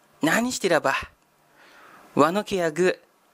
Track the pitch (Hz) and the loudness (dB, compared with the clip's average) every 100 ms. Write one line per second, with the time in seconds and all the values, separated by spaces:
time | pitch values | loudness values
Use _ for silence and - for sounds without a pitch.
0 | _ _ 156 214 247 - 190 151 135 135 | _ _ -2 0 -2 -2 0 2 0 -2
1 | - _ _ _ _ _ - - - - | -6 _ _ _ _ _ -20 -20 -20 -20
2 | - 131 151 202 208 190 170 160 180 - | -4 2 2 0 -4 -2 -2 0 -2 -2
3 | _ _ _ | _ _ _